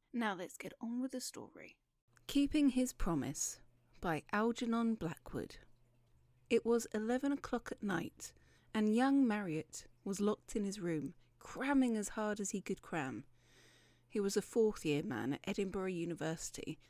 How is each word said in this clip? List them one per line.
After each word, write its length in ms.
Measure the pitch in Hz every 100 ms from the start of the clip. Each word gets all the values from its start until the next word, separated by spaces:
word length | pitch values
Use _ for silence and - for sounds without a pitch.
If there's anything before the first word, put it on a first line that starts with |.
| _
Now 220 | 233 220
let's 240 | 185 185 -
get 160 | - -
on 220 | 226 240
with 80 | 262
the 100 | 254
story. 540 | - - - - - - _ _ _ - -
Keeping 440 | 277 285 302 285
His 240 | 254 247
Promise 640 | - - 160 - - - - - _ _ -
by 220 | 180 151 -
Algernon 600 | 208 226 233 233 233 233 220
Blackwood. 600 | 170 165 - - - - - - _ _ _ _ _ _ _
It 160 | 233 226
was 220 | 233 - 214
eleven 360 | 220 254 277
o'clock 380 | 285 - 240 -
at 120 | -
night, 500 | 202 170 - - - - _ _ _
and 220 | 214 214 220
young 320 | 269 277 247
Marriott 580 | 208 190 156 - - - -
was 160 | 202 196
locked 360 | 202 214 - 220
in 80 |
his 160 | 202 208
room, 340 | 170 156 135 - _ _
cramming 580 | - - 269 277 254 220
as 140 | 202
hard 300 | - 214 208
as 100 | 196
he 100 | 196
could 220 | - 190
cram. 440 | - 170 131 107 - _ _ - - - _ _ _
He 140 | 214
was 160 | 196 202
a 40 |
fourth-year 600 | - 233 214 - 160 147
man 300 | 196 113 117
at 80 | 143
Edinburgh 440 | - - 196 190 190
University, 920 | 180 175 165 156 165 - - - 156